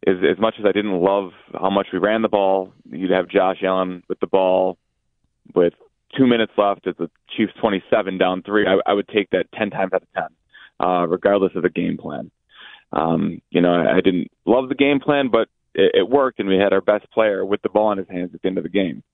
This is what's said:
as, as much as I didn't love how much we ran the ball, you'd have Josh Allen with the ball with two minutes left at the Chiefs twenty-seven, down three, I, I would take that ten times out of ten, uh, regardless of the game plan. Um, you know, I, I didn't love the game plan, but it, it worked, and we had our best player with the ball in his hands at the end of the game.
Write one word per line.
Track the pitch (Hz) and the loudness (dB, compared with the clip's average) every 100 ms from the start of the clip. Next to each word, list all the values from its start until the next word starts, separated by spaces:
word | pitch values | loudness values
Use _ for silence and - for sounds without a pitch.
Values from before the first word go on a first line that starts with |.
| - | 0
as, | 92 | 2
as | 87 90 | 0 2
much | 110 - | -2 0
as | 104 | 0
I | |
didn't | 98 107 92 | 0 -2 0
love | 92 101 92 - _ | 0 0 -4 -14 _
how | 80 92 | -6 -2
much | 98 98 | 0 -2
we | 92 | -2
ran | 98 110 | 0 0
the | 110 | 0
ball, | 104 98 95 92 _ - | 0 2 0 -4 _ -18
you'd | 76 90 | -8 -2
have | 92 87 | 0 0
Josh | 98 92 92 | 0 0 -2
Allen | 95 92 92 90 _ | -2 -2 -2 -8 _
with | - | -8
the | 95 | 0
ball | 95 95 92 92 87 _ _ _ _ _ _ _ | 2 2 2 0 -4 _ _ _ _ _ _ _
with | - 87 _ _ _ _ | 0 0 _ _ _ _
two | - 131 | 0 2
minutes | 117 110 - | 2 0 0
left | 101 98 95 | 0 0 -6
at | - | -8
the | 85 _ _ - | -10 _ _ -4
Chiefs | 104 - | -4 -2
twenty-seven, | 113 95 - 120 95 92 | -2 -2 -2 -2 -2 -2
down | 92 92 | -2 -2
three, | 95 104 101 | -2 -2 2
I, | 95 | 0
I | - | 0
would | 101 95 | -2 0
take | 107 98 | -2 0
that | 92 - | -2 -4
ten | - 104 | -6 -6
times | - 95 | -4 -2
out | 92 | -4
of | _ | _
ten, | - 82 _ _ - - _ 90 | -8 -8 _ _ -20 -20 _ 0
uh, | 90 85 | 0 0
regardless | 87 101 101 95 92 | 0 2 2 0 0
of | |
the | 85 | -4
game | - 87 80 | -2 -4 -6
plan. | 76 73 - _ _ - - - _ | -10 -12 -14 _ _ -20 -20 -20 _
Um, | - 82 82 82 82 _ | -2 0 0 -2 -6 _
you | 85 | 2
know, | 87 | 2
I, | 87 82 92 | 2 2 2
I | |
didn't | 95 90 - _ | 2 -2 -6 _
love | - 123 131 | 0 0 0
the | |
game | 139 139 139 | 0 2 2
plan, | - 143 131 | 0 -2 0
but | 113 110 _ _ | 0 -2 _ _
it, | - 95 | 0 2
it | - 95 | 2 2
worked, | 139 131 - | 2 0 -2
and | 98 | 0
we | 95 | 2
had | 101 | 2
our | 98 | 2
best | - 104 - | 2 -2 -2
player | - 110 98 95 | -2 0 0 -2
with | 101 | -4
the | 107 | 0
ball | 107 107 | 0 0
in | 98 | -2
his | 92 | -6
hands | 92 87 | -8 -8
at | 85 | -6
the | 95 | -4
end | 92 | -4
of | |
the | 80 | -4
game. | 95 92 57 _ | -4 -4 -6 _